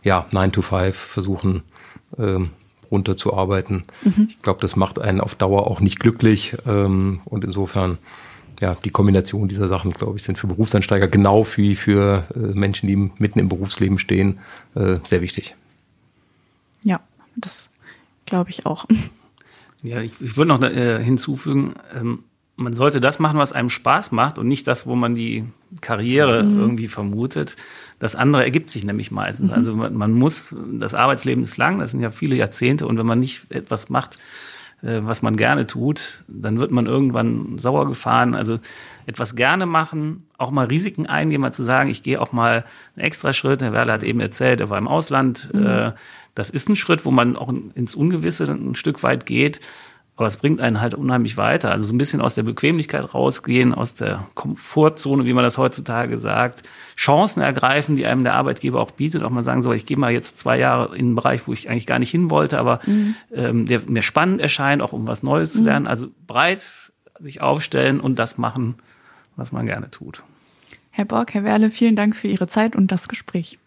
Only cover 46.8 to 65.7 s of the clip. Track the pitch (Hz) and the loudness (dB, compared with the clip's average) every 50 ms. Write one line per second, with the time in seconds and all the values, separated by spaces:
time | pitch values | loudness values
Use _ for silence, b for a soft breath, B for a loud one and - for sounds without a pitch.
46.8 | - - 165 160 - 139 131 123 117 123 - - 123 123 127 127 113 101 - - | 2 0 -2 0 2 2 4 4 4 2 0 -2 -4 -6 -6 -6 -6 -10 -6 -6
47.8 | 120 110 - - 147 170 180 160 156 170 160 - 156 143 147 - - 131 123 - | -6 -6 -2 0 0 0 0 0 -2 -4 -2 -2 -2 -2 -2 -4 -4 -6 -6 -4
48.8 | - 156 143 - - 127 135 123 - - 120 120 139 147 151 - B B B B | -4 -4 -4 0 0 0 0 0 -2 -2 0 2 2 2 0 -6 B B B B
49.8 | B B B B B _ _ - 117 107 104 - - 147 156 - 127 123 110 104 | B B B B B _ _ -2 -2 -2 -2 0 0 0 2 2 2 0 0 0
50.8 | 117 117 - - 139 131 127 123 117 101 113 - 104 113 139 170 - 110 92 104 | 0 -2 -2 -2 -2 0 2 2 0 0 -2 0 2 2 2 2 0 0 0 0
51.8 | 107 104 117 123 143 143 - 143 - 123 - 107 107 113 110 - - 143 170 160 | 0 0 0 0 0 0 0 0 0 0 0 0 -2 -2 -2 0 0 2 2 0
52.8 | 147 - - 143 131 - - 127 131 135 - - - - 123 127 127 123 120 - | -2 -2 -4 -6 -6 -4 -2 0 0 2 0 -2 -4 0 2 4 4 4 2 0
53.8 | 120 120 - - 113 104 101 104 98 - _ - - 143 - - - - - 156 | -4 -6 -4 -6 -4 -4 -4 -6 -8 -12 _ -10 -8 -8 -8 -8 -12 -2 2 4
54.8 | 151 156 156 - - 139 139 139 127 123 123 127 123 120 - 131 131 127 - - | 4 4 4 0 -2 0 0 2 2 2 2 4 2 2 2 2 0 0 0 -4
55.8 | - - 117 117 120 123 117 113 110 107 104 110 120 123 - - B B B B | -8 -6 -4 -4 -2 -4 -4 -4 -4 -2 0 0 0 0 -4 -12 B B B B
56.8 | B B B - - - 143 156 202 202 - - 135 135 131 123 - 127 135 147 | B B B -2 2 4 4 4 4 2 0 0 0 0 0 2 2 2 2 2
57.8 | 135 147 151 135 123 113 123 131 127 120 - 127 135 135 123 - - 131 123 123 | 2 0 0 0 2 0 0 2 2 2 2 2 0 0 -2 -2 -4 -2 0 0
58.8 | 113 - - - 139 156 165 165 110 113 127 120 117 123 127 127 123 123 117 110 | -2 -2 -4 -4 -4 -2 -2 -2 -2 -2 -2 -2 0 0 0 0 2 0 -2 -2
59.8 | 107 - - - 139 120 117 - - - - - - 135 123 123 127 131 123 123 | -2 -4 -2 0 0 0 0 -2 -4 -8 -12 -6 0 0 2 2 4 2 2 0
60.8 | 117 - - - 127 123 117 110 - 131 127 120 - - 120 - - - 120 120 | -2 -4 -2 -2 0 0 0 2 2 0 0 0 -2 -6 -8 -8 -6 -6 -6 -6
61.8 | 117 - 127 123 123 - - 165 180 160 156 151 151 139 147 131 120 123 120 110 | -2 -2 -2 -2 -2 0 0 0 0 2 2 2 2 2 0 0 2 2 0 0
62.8 | - 202 202 214 208 208 220 - - _ 233 131 123 117 113 117 113 - 123 110 | 0 0 2 2 2 0 -2 -6 -10 _ -6 -4 -2 0 2 0 2 2 0 -2
63.8 | 90 - 120 113 107 - - 151 165 185 190 - - 143 - - 139 139 143 143 | 0 -2 -2 0 0 0 2 2 2 2 0 0 0 -2 -2 0 0 0 0 0
64.8 | 120 - - 113 110 117 113 - - 135 143 160 165 160 - 220 226 - | -2 -4 -4 -6 -4 -6 -6 -4 -2 -2 0 0 0 0 2 2 2 4